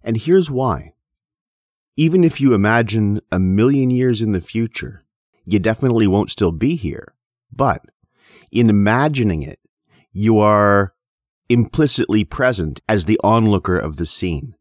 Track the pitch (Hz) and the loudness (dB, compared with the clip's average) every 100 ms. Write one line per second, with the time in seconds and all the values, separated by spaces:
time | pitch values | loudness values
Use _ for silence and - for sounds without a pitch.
0 | - 113 156 190 160 131 131 82 - _ | -4 -4 2 2 2 -2 -2 -4 -8 _
1 | _ _ _ _ _ _ _ _ _ - | _ _ _ _ _ _ _ _ _ 0
2 | 160 180 165 - 135 107 104 117 117 110 | 2 4 2 2 2 2 2 2 0 0
3 | 104 104 _ 92 92 98 120 139 127 127 | 0 -2 _ -2 0 2 2 2 0 0
4 | 127 110 110 98 - 117 113 - - 98 | 0 0 -2 -4 -4 -6 -6 -8 -14 -16
5 | _ _ _ _ - 101 101 113 135 117 | _ _ _ _ -2 0 0 0 0 2
6 | 104 98 98 - 92 82 127 165 98 64 | 2 2 -2 -2 -2 0 -4 -2 -6 -10
7 | - _ _ _ _ - 135 78 _ _ | -16 _ _ _ _ -4 -2 -2 _ _
8 | _ _ _ - _ 117 117 104 101 120 | _ _ _ -20 _ 2 4 4 2 0
9 | 151 139 107 80 69 - _ _ _ _ | 0 0 -2 -2 -8 -16 _ _ _ _
10 | _ - 107 107 104 104 104 101 98 _ | _ -2 2 4 4 4 2 0 -6 _
11 | _ _ _ _ _ 120 110 - 151 - | _ _ _ _ _ 0 0 0 0 0
12 | - 107 104 - 127 104 80 65 - 107 | -2 -2 -2 -2 -2 -2 -6 -8 -4 -2
13 | 85 110 101 113 110 98 - 90 78 76 | 0 0 2 2 2 0 0 -2 -4 -8
14 | 82 - 92 76 76 - | -10 -6 -6 -6 -10 -18